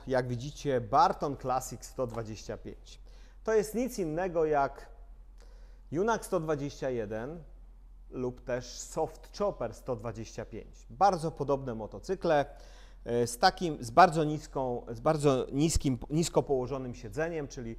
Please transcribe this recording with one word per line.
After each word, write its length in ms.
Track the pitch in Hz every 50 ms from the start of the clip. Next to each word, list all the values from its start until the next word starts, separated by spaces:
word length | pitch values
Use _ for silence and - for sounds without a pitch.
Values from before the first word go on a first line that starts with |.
| -
jak 200 | 120 131 127 127
widzicie, 540 | 123 123 117 123 147 - - - 143 131 120
Barton 560 | 117 104 131 147 170 190 196 - 170 147 135
Classic 480 | - - 131 123 135 - - 123 - -
sto 220 | - - - 131
dwadzieścia 500 | 113 110 117 113 107 110 - - - 107
pięć. 420 | - - 107 - - - - - - - - - - - - - - -
To 100 | 220 220
jest 220 | 214 196 208 -
nic 240 | 226 262 233 - 208
innego 460 | 180 156 151 170 190 190 160 170 156
jak 440 | 156 147 139 139 131 - - - - - - - - - - - - - - - - - - - - - - - -
Junak 340 | - 165 202 226 220 220 -
sto 140 | - 190 175
dwadzieścia 500 | 156 156 156 139 143 143 - - 151 135
jeden 540 | 127 117 107 101 110 110 117 143 165 170 147 - - - - - - - - - - - - -
lub 300 | - 135 123 123 123 -
też 380 | - 135 120 127 123 - - -
Soft 580 | - - - 170 156 147 - - - - -
Chopper 360 | - 208 196 151 - 127 110 -
sto 220 | - - - 123
dwadzieścia 500 | 110 113 117 104 117 107 - - - 107
pięć. 400 | - 110 101 - - - - - -
Bardzo 420 | 117 123 190 202 190 156 160 160
podobne 440 | - - 139 135 143 135 135 127 113
motocykle, 680 | 110 107 95 - 98 - - 190 - - 170 156 147 135 - - - - - - - - - - - -
e, 220 | 117 120 120 120
z 100 | 120 -
takim, 460 | - 190 185 - - 185 165 151 - 123
z 80 | 113
bardzo 320 | 113 175 185 175 156 165 151
niską, 600 | 151 151 151 - - - 143 131 127 120 117 - -
z 80 | 120 113
bardzo 460 | 123 156 160 147 143 170 131 127 - -
niskim, 460 | 123 139 156 165 - - - 139 127 113 - -
nisko 340 | 143 165 170 - - 156 127
położonym 520 | - 139 127 123 117 139 135 131 123 117
siedzeniem, 520 | - - 107 101 143 160 170 170 156 143
czyli 280 | 123 - 139 120 113 113